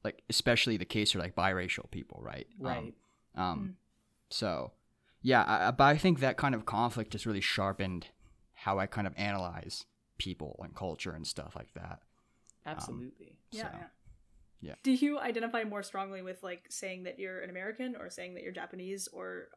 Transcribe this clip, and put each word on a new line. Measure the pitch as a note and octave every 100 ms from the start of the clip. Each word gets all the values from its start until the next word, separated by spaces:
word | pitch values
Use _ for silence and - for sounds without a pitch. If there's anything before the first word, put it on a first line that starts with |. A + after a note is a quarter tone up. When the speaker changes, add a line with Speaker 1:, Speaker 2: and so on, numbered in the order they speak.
Speaker 1:
like, | G#2 - -
especially | - C3 A#2 - G#2+
the |
case | F#2 G#2+ G#2
for, | G2
like, | E2+
biracial | F2+ F#2 F#2 F2+ - -
people, | - - -
right? | A1+ C2+ - G3+
Um, | C3
Speaker 2:
Right. | B2 C#2+ - _ _ _
Speaker 1:
um, | - F#2 E2+
Speaker 3:
Mm. | F#2+ - _ _ _ _ -
Speaker 1:
so, | - G#2 D2+ B1+ - _ _ _ _
yeah, | B2+ B2
I, | E2+ G2 G2
I, |
but | C3
I | C#3 D3+
think | F#3+ D3
that | C3 -
kind | C#3+
of | A#2+ -
conflict | G#2+ A#2 A#2 G#2+
just | G#2 A2+
really | G2
sharpened | - - G2 F#2+ F#2+ F2 - _ - _ _
how | - G2 G2
I | G2
kind | G#2+ G2
of | -
analyze | G2+ G2+ F2+ E2 - - - _ _ -
people | F#2+ F2 D2+ -
and | F2
culture | - F#2+ D2+ F#2
and | D#2+ D#2
stuff | - C#2 -
like | -
that. | - F2 - _ _ _ _ _ _ -
Um, | D#3
Speaker 2:
Absolutely. | C3 - B2+ - - - _
Speaker 3:
Yeah, | A3
Speaker 1:
so, | - -
Speaker 3:
yeah. | E3+ _ - - _ - - -
Speaker 1:
yeah. | D#2 -
Speaker 3:
Do | C4
you | B3+ C#4+ D4
identify | A#3+ A3+ A#3 A#3
more | G#3+ G3+
strongly | G3 G3 G3 F#3+
with, | F#3 F#3
like, | F#3+ F3 -
saying | - F#3+ F#3
that | F#3 -
you're | F#3+ F#3
an | F3+
American | F3+ G3+ A3 B3+ A#3
or | F3
saying | - F3+
that | F3+
you're | -
Japanese, | F3 F3 F#3 F3+ G3 -
or | F#3+ F#3 F3+ -